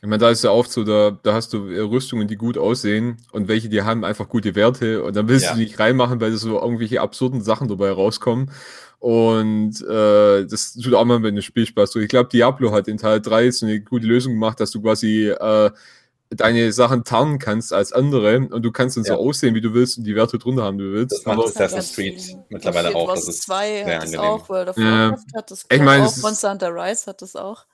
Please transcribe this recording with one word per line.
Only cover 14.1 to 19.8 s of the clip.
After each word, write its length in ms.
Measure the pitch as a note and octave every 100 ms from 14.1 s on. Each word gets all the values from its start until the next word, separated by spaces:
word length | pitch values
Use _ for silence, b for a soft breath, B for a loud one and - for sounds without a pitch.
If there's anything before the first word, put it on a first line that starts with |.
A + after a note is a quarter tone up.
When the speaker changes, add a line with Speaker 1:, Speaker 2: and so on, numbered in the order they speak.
| A#2+ B2+ A2+
Speaker 1:
gemacht, 260 | A2 A2
dass 100 | G#2+
du 100 | A2
quasi, 500 | A2 A2 A2 G#2+ G#2
äh, 380 | - G#2+ G#2+ G#2 b b b b _ _
deine 420 | A2 A2+ A#2 A2+
Sachen 320 | G#2+ A#2+ B2+
tarnen 340 | A2+ A2+ D3+ C#3+
kannst 360 | A2 G#2+ -
als 180 | G2 G2+
andere 460 | B2+ C#3+ C3+ G#2 A#2+
und 220 | C3 A#2
du 80 | A2+
kannst 240 | - C3 C3
dann 80 |
so 100 | G2+
Speaker 2:
Ja. 60 | F2
Speaker 1:
aussehen, 340 | A#2+ C#3+ C3
wie 80 | A2+
du 120 | A2+
willst 240 | A#2